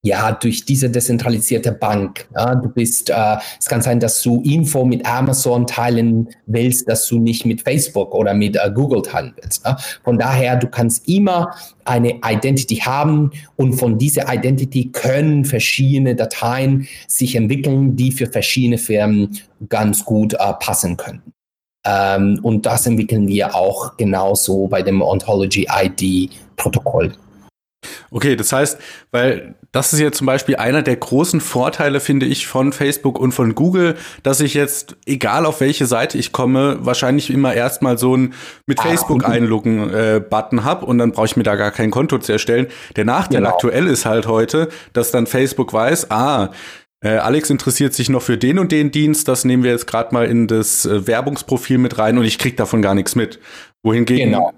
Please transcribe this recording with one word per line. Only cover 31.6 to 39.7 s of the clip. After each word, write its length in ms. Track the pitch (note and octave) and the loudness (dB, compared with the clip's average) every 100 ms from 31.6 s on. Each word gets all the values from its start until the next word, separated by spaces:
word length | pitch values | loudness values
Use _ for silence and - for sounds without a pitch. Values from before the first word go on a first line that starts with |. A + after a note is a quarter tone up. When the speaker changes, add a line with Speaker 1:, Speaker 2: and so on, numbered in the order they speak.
| B2+ - D3 C#3 | -2 0 -2 0
Speaker 2:
finde 240 | - C#3 | 0 0
ich, 220 | C3 - - | 0 -2 -2
von 260 | C3 C3+ | 0 0
Facebook 460 | C#3 C#3 C3+ C#3 B2 | 0 -2 0 -2 0
und 140 | B2+ | -2
von 220 | B2+ A#2 | 2 0
Google, 420 | A2+ E3 F#3 E3+ D#3+ - - | 2 2 4 2 0 -12 -6
dass 180 | C3+ C3+ | -2 0
ich 140 | D3 | 0
jetzt, 420 | D3 C#3+ - - - | 0 -2 -4 -10 -14
egal 400 | - C3+ A#2 B2+ | -6 -4 0 0
auf 160 | D#3 D#3 | 0 0
welche 240 | C3+ C#3 | 0 2
Seite 320 | C3 A#2 C3 C#3 | 0 0 0 -4
ich 160 | - | -4
komme, 460 | - B2+ C3 C#3 C3 | -2 2 2 2 0
wahrscheinlich 480 | B2 B2 C3 C#3+ - | -2 0 2 0 0
immer 240 | C3 C3+ | 0 2
erstmal 460 | A#2 B2 - C3+ A#2 | 2 -2 0 0 2
so 160 | B2+ | 2
einen 200 | C3 B2+ - - - - | 2 0 -4 -20 -12 -4
mit 120 | C3+ | 0
Speaker 1:
Ah, 60 | |
Speaker 2:
Facebook 420 | E3 E3+ - C3 B2+ | 0 0 0 0 2
Speaker 1:
mhm. 60 | |
Speaker 2:
einloggen, 580 | A#2+ A#2 A2 A2+ | 0 0 0 0